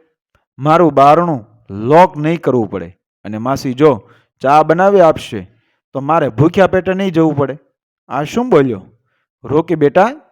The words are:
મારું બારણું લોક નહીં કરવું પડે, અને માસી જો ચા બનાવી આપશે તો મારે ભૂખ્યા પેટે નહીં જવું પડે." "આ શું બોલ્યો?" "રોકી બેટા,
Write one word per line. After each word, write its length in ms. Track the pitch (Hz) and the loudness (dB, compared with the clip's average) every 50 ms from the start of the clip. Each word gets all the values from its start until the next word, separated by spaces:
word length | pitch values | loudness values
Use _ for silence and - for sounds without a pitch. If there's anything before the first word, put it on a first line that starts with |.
| _ _ _ _ _ _ _ _ _ _ _ 127 | _ _ _ _ _ _ _ _ _ _ _ -4
મારું 360 | 135 151 160 170 175 151 139 | 0 2 2 4 2 2 4
બારણું 520 | 139 139 143 156 165 175 175 147 117 104 _ _ _ _ - | 4 6 6 6 4 2 -2 -4 -8 -10 _ _ _ _ -14
લોક 460 | 98 104 110 127 151 170 185 - - | -12 -8 -2 0 0 0 0 -4 -8
નહીં 240 | 147 151 160 175 165 | -6 -4 -4 -4 -4
કરવું 300 | - 143 127 123 107 92 | -4 -2 -2 -2 -4 -4
પડે, 280 | 101 92 85 87 - _ _ _ _ _ - | -8 -12 -12 -14 -18 _ _ _ _ _ -16
અને 140 | 101 107 107 | -12 -12 -8
માસી 360 | 113 131 135 - - 131 120 | -6 -6 -6 -6 -6 -8 -2
જો 360 | 131 156 151 123 98 - _ _ _ _ _ _ _ | 2 2 2 2 0 -6 _ _ _ _ _ _ _
ચા 220 | - 131 147 156 | 0 2 2 4
બનાવી 380 | 151 156 160 175 190 202 202 190 | 4 2 0 2 2 2 4 4
આપશે 500 | 170 156 147 - - - 120 98 90 - _ _ _ _ _ _ _ _ | 4 4 2 0 -8 -12 -12 -12 -12 -14 _ _ _ _ _ _ _ _
તો 80 | - 135 | -12 -8
મારે 280 | 139 147 160 165 147 123 | -4 -2 -2 0 -2 -2
ભૂખ્યા 380 | 110 117 147 180 - 202 185 | 0 0 0 2 2 2 0
પેટે 280 | 160 185 185 170 190 185 | 2 0 -2 -2 -2 -4
નહીં 180 | 190 196 185 | -4 -4 -2
જવું 240 | 156 165 160 156 147 | 0 0 0 0 0
પડે." 220 | 143 139 131 139 - _ _ _ _ _ _ _ _ _ - | -2 -4 -4 -6 -12 _ _ _ _ _ _ _ _ _ -8
"આ 140 | 120 139 | -8 -6
શું 280 | 151 139 - 233 247 254 | -6 -4 -4 -6 0 2
બોલ્યો?" 320 | 190 147 139 127 107 95 - - _ _ _ _ _ _ _ _ _ _ 123 | 2 2 2 0 -4 -8 -12 -18 _ _ _ _ _ _ _ _ _ _ -10
"રોકી 300 | 113 139 156 165 175 165 | -4 -2 -2 -2 -2 -2
બેટા, 360 | 156 143 143 - 180 202 247 294 302 _ _ | 0 0 2 2 2 2 2 -2 -8 _ _